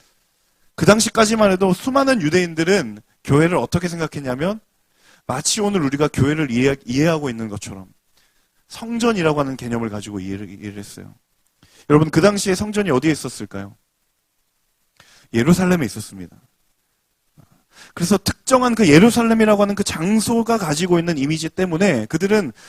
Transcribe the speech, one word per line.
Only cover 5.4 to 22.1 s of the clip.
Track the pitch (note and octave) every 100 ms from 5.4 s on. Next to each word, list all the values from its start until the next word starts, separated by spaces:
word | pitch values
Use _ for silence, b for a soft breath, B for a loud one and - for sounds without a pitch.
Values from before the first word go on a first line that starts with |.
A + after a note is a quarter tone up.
| - -
오늘 | G3+ G3+
우리가 | C#3 C#3+ D3+
교회를 | - C3+ D#3 D3
이해, | A#2 C3 C#3
이해하고 | - B2+ D#3+ D#3+ C#3+
있는 | A2+ A2+
것처럼 | G2+ - G2 F#2+ _ _ _ _ _ _ _ _
성전이라고 | - A#3 A#3 A#3+ G#3+ D#3+ D3+
하는 | C#3 B2+
개념을 | A#2+ A#2 A2+
가지고 | G#2 G#2 G#2
이해를, | F#2+ G2 G2+
이해를 | G2 G#2 G2+
했어요. | G2+ - G2 G2+ _ _ _ _ b b -
여러분, | D3+ D#3
그 | D#3+
당시에 | F#3+ G3+ G3
성전이 | F#3 G#3 G#3 G3
어디에 | C3 D#3
있었을까요? | C#3+ C3 - G#2 G2 G2+ A2 _ _ _ _ _ _ _ _ _ _ _ _ b b b
예루살렘에 | A#2 C3 F3+ F3+ F3+
있었습니다. | A2+ A2+ - G2 E2+ - _ _ _ _ _ _ _ _ _ _ _ _ _ b b
그래서 | - E3+ F#3+
특정한 | - - - B3+ B3
그 | A3+ F3+
예루살렘이라고 | D3 A#3 A#3 A#3 A3+ G#3+ G3+
하는 | G3+
그 | G3+
장소가 | - D#3+ E3+ A3 G#3 A#3 A3+ A3+
가지고 | E3 D3 F3+ F3
있는 | E3+ D#3
이미지 | C#3 D#3 D#3+
때문에 | - F#3 D#3+ G3+ B2+
그들은 | G#2+